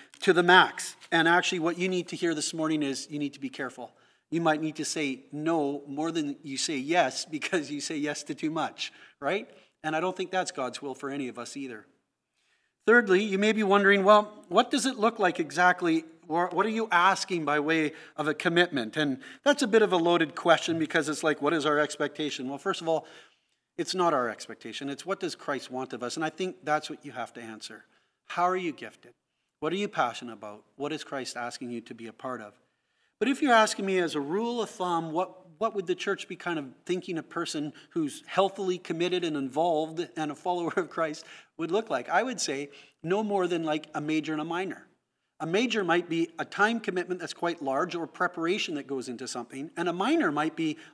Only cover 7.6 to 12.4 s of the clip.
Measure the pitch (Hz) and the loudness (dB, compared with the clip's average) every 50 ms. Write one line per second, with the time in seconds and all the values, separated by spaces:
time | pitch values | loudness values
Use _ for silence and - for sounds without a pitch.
7.6 | 143 131 147 143 139 - 165 143 147 147 147 - - - 151 - - 151 160 165 | -2 -2 -6 -8 -6 -6 -6 -4 -4 -4 -4 -6 -8 -10 -8 -4 -4 -4 -2 -2
8.6 | 143 107 - - - - - - - - _ - 139 139 180 208 226 - - - | -4 -4 -6 -8 -10 -10 -12 -16 -20 -20 _ -6 -2 -2 -2 -2 -4 -8 -18 -20
9.6 | _ _ _ _ - 156 156 160 170 185 180 185 185 175 185 185 175 - - 147 | _ _ _ _ -6 -2 -2 0 0 -2 -2 -4 -4 -2 -2 -2 -2 -2 -4 -4
10.6 | 131 123 120 - 143 139 127 - - 139 139 143 135 123 110 120 120 117 - 143 | -4 -4 -6 -8 -8 -10 -8 -8 -8 -6 -6 -6 -6 -6 -8 -10 -12 -10 -10 -10
11.6 | 139 127 117 107 104 _ _ _ _ _ _ _ _ _ _ _ | -10 -10 -12 -14 -16 _ _ _ _ _ _ _ _ _ _ _